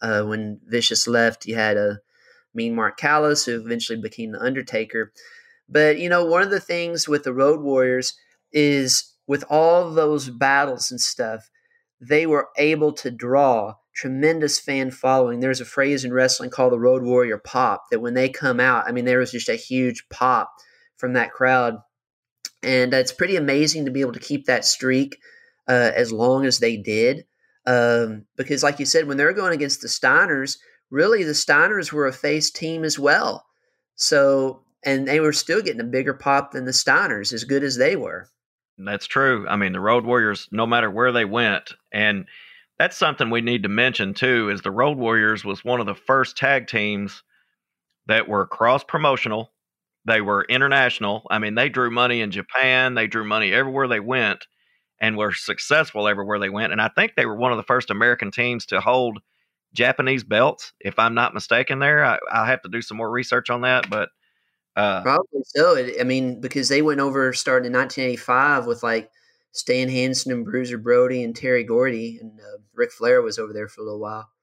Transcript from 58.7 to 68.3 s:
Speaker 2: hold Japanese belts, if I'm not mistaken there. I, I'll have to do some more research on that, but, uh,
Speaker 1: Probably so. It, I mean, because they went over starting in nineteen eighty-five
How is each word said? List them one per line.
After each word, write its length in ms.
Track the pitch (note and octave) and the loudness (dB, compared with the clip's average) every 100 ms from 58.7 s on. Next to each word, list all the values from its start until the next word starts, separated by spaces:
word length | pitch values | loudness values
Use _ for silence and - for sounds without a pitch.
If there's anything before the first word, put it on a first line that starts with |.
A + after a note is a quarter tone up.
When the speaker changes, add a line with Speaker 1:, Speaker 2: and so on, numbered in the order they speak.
| F#2+ | -2
Speaker 2:
hold 400 | A2+ B2+ B2 G#2+ - _ _ _ _ | 2 2 0 -6 -14 _ _ _ _
Japanese 500 | - A#2+ - B2+ C3 | -2 0 0 -2 -2
belts, 500 | G#2+ G#2+ C3 - - - | 0 2 2 0 -10 -12
if 180 | G2 G#2 | -6 0
I'm 160 | A2+ | 0
not 180 | A#2 B2 | 2 -2
mistaken 440 | G#2 - A#2 B2+ C3+ | -4 0 0 0 0
there. 260 | C#3 D3+ | 2 4
I, 140 | C#3 G#2 - | 2 0 -2
I'll 140 | A2+ | -2
have 160 | A2+ C3 | 0 0
to 60 | - | -4
do 140 | A#2 | -8
some 160 | - G#2+ | -8 -8
more 120 | A2+ | -6
research 380 | A#2+ B2+ B2 A#2+ | -4 -2 -2 0
on 140 | B2 | -2
that, 260 | B2 B2+ F#2+ | 2 0 0
but, 220 | G#2+ - _ _ _ _ _ _ - | -4 -6 _ _ _ _ _ _ -2
uh, 260 | G#2 F#2+ | 0 0
Speaker 1:
Probably 380 | B2 D3+ F#3+ C#3+ | 0 0 0 -6
so. 320 | B2+ C#3+ E3+ D3 | -4 2 4 4
It, 200 | B2 - | 0 -2
I 60 | |
mean, 380 | B2 C3 B2+ A#2 | -2 0 -2 -4
because 260 | B2 C#3 B2+ | -6 -4 0
they 140 | C#3 | 2
went 180 | D3+ C#3 | 2 0
over 320 | C#3 C3+ C3 | 0 0 -2
starting 340 | B2 - C3 B2 | -2 0 0 2
in 60 | |
nineteen 320 | B2+ C3 - | 0 -2 -4
eighty-five 640 | C3 A#2+ - | -4 -4 0